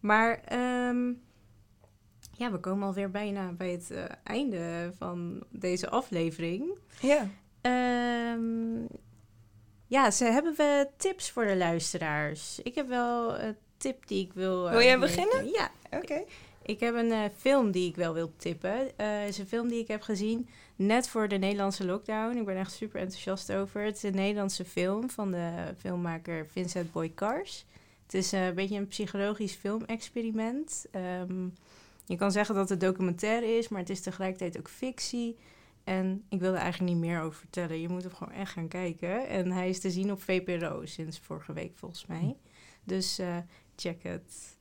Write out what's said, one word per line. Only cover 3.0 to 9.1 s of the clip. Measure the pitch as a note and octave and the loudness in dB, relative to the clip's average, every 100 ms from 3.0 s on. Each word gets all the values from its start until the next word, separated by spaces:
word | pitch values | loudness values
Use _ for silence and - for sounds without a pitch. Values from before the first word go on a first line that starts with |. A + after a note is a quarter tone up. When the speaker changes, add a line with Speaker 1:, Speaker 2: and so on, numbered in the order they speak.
| G3 | -2
Speaker 1:
bijna | G3 G#3 G3+ F#3 | -2 -2 -2 -4
bij | F3 F#3 | -4 -4
het, | F3 F3 | -4 -6
eh, | - F3 - | -8 -8 -10
einde | - A3+ C#4 F#3+ E3+ E3+ F3 F#3 | -6 -2 0 0 -2 -4 -6 -6
van | F3+ F3 F3 - - | -6 -4 -4 -6 -10
deze | - F#3 F3+ - | -4 -2 0 2
aflevering. | A#3 C4 F3 E3 D#3 E3 F3+ D4+ G4 - - | 0 0 0 0 0 -4 -2 -4 -6 -10 -2
Speaker 2:
Ja. | B3+ D4 G#3+ G3+ - - | 4 4 4 -6 -20 -2
Speaker 1:
Ehm, | B3 B3 B3 B3 A#3+ A#3+ A#3 A#3 A3+ A3+ A3+ A3+ A#3 - - | 2 2 2 2 2 0 0 -2 0 0 -2 -2 -6 -10 -18